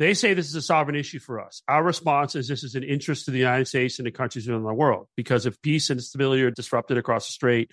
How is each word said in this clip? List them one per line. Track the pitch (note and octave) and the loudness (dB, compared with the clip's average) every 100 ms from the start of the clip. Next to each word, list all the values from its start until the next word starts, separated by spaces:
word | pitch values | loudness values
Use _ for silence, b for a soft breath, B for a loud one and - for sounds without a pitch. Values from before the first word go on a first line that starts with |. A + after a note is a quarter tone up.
They | D#3+ | 2
say | G#3 A3+ | 4 2
this | F#3 D3+ | 2 0
is | |
a | D#3 | -4
sovereign | - D#3+ D3 D3 | 2 2 2 -2
issue | C#3 D3+ | -6 -10
for | - A2+ | -10 -10
us. | F2+ - - | -10 -10 0
Our | D3 | 2
response | E3+ E3 D#3+ C#3+ D3 | 2 0 0 0 0
is | D3+ B2 | -4 -4
this | C3+ | -6
is | C3 | -6
an | B2+ | -8
interest | C3+ C#3 - C#3+ - | -4 -4 -2 -4 -2
to | |
the | B2+ | 2
United | B2+ B2 C3 | 2 2 0
States | C#3 B2+ - | 0 0 -2
and | A#2+ | -8
the | |
countries | - B2+ B2 A2 | -4 -4 -4 -4
around | A2+ | -4
the | A2 | -2
world, | A2 D3 G2 - | 2 2 2 -2
because | - A#2 B2 | -8 0 2
if | B2 - | 2 -2
peace | - D#3 D3 | 0 0 0
and | C3 | -2
stability | B2 C3+ C3+ C3 | -4 -2 2 4
are | B2+ | 2
disrupted | A#2+ A#2+ A#2+ - B2 | 0 -2 -2 0 0
across | B2 A2+ - | 0 -2 -2
the | |
strait, | - B2+ A#2+ A2+ | -2 2 2 0